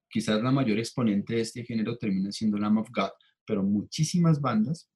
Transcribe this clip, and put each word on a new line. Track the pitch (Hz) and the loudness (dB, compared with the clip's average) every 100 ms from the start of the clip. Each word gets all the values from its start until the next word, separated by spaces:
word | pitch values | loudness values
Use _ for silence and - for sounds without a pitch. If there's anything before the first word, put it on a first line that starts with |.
| _ | _
Quizás | 113 110 107 | -4 0 0
la | 123 | 2
mayor | 135 110 104 | 2 2 0
exponente | 113 - 117 101 101 117 | -2 -2 0 0 0 -2
de | |
este | 110 120 | -4 -6
género | 117 113 110 - | -6 -4 -2 -2
termina | 110 95 98 | -2 -2 -2
siendo | - 110 104 | -2 -2 0
Lamb | 104 110 | 2 2
of | 110 | 0
God, | 101 98 - _ _ - | -2 -4 -6 _ _ -4
pero | 104 | -2
muchísimas | 98 104 - - 156 180 165 147 | 0 0 -2 -2 0 4 4 4
bandas, | 135 110 117 165 - | 2 0 0 -2 -10